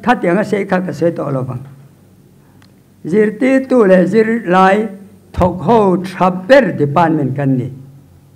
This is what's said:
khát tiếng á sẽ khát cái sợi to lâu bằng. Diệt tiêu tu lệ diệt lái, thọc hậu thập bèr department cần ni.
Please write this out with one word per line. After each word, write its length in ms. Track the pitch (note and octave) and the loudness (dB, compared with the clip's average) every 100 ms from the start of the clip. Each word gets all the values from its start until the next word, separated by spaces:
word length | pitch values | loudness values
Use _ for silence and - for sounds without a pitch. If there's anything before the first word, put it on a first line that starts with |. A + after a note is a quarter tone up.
khát 160 | A3+ B3 | -2 0
tiếng 140 | F#3 F3 | 0 -2
á 80 | |
sẽ 200 | - G3 | -2 -4
khát 180 | G3 F#3 | -2 -4
cái 100 | F3+ | -4
sợi 160 | C#3+ E3+ | -2 -2
to 200 | E3 C#3+ | -2 -6
lâu 120 | C3+ | -6
bằng. 160 | C3 B2 - - - _ _ _ _ _ _ _ - _ _ _ | -6 -10 -14 -20 -20 _ _ _ _ _ _ _ -20 _ _ _
Diệt 300 | D3+ G#3 G#3 G#3+ | -2 0 0 0
tiêu 200 | C4 C4+ C4 | 0 0 2
tu 160 | B3+ | 2
lệ 220 | G3 F#3 F3+ | 4 4 4
diệt 200 | A3 A3 | 2 0
lái, 600 | A3+ F3+ F#3 F#3+ G#3 A3+ - - - _ | -2 0 2 4 2 -2 -8 -20 -20 _
thọc 280 | - F3+ E3 | -2 -2 -2
hậu 360 | D3+ A#3 G3 F3+ F3+ - | 0 2 2 0 -4 -2
thập 320 | F3+ F#3 - | -2 0 2
bèr 160 | C4+ G3 C#3 | 4 4 0
department 580 | C#3+ F3 E3 D#3 C3 C3 | 0 2 2 0 -2 -2
cần 220 | C3+ B2+ | -2 -2
ni. 80 | G#2+ - - - _ _ _ | -4 -10 -20 -20 _ _ _